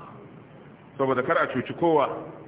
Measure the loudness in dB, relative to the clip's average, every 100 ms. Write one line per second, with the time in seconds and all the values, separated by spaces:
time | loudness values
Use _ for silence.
0 | -18 -18 -18 -20 -20 -20 -20 -20 -10 -2
1 | 2 2 2 2 2 -2 -4 0 4 4
2 | 2 -2 -10 -14